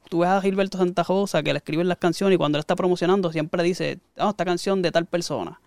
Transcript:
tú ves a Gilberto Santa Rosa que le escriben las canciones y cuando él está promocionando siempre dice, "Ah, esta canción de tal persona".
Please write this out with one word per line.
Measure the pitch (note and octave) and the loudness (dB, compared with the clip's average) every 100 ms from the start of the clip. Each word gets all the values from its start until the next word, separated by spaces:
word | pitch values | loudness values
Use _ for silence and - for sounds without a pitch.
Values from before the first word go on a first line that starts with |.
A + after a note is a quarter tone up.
| - | -4
tú | E3 | 0
ves | F3 | 2
a | G3 | 2
Gilberto | G3 F#3+ G3 F#3 | 2 0 -2 0
Santa | F3+ F3+ | 0 0
Rosa | E3 F#3+ G3 D#3+ | 0 0 0 0
que | D3+ | 0
le | C#3+ | -2
escriben | - D#3 F3+ | -2 -2 0
las | F3 | 0
canciones | F3 - G3 | 0 2 2
y | F3 | 2
cuando | D3 D3 | 2 0
él | |
está | - F3+ | -2 0
promocionando | F3+ F3+ F3 G3 F3 | 0 0 2 2 0
siempre | D#3+ D3+ F3+ | -2 -2 0
dice, | E3+ F#3 D3 C3+ - - | 0 0 -4 -6 -12 -2
"Ah, | G3+ | -2
esta | - | 0
canción | F#3 F3 G3 G3 | -2 -2 0 0
de | E3 | 2
tal | E3+ E3 | 0 0
persona". | F3 - B2 E2+ - | -2 -2 -4 -6 -12